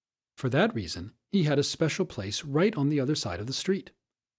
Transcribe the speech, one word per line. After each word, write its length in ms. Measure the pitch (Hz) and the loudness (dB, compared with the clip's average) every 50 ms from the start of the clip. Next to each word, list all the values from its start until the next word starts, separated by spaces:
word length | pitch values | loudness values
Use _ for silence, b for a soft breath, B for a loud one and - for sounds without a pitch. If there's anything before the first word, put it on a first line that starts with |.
| _ _ _ _ _ _ _ | _ _ _ _ _ _ _
For 140 | - - 131 | -6 -2 2
that 260 | 113 143 190 226 226 | 4 4 4 4 2
reason, 380 | 113 98 80 - 87 85 107 - _ _ _ | -2 -6 -6 -6 -8 -10 -12 -14 _ _ _
he 120 | - 196 170 | 2 2 4
had 160 | 147 143 139 | 4 4 2
a 40 | 139 | 2
special 420 | - - - 165 156 - - 185 | 0 0 0 0 0 2 0 -2
place 380 | - - - - 180 - - - | -4 -4 -6 -6 -6 -6 -6 -4
right 320 | 147 135 147 175 220 220 | -2 0 2 2 2 2
on 140 | 156 139 143 | 2 0 2
the 100 | 151 143 | 2 2
other 160 | 135 147 156 | 0 0 0
side 240 | 147 - - 87 87 | -2 -2 -4 -6 -6
of 80 | 107 123 | -6 -6
the 60 | 127 | -6
street, 380 | - - - 196 185 - - - _ _ _ _ _ _ _ _ | -4 -2 -2 -2 -2 -4 -10 -18 _ _ _ _ _ _ _ _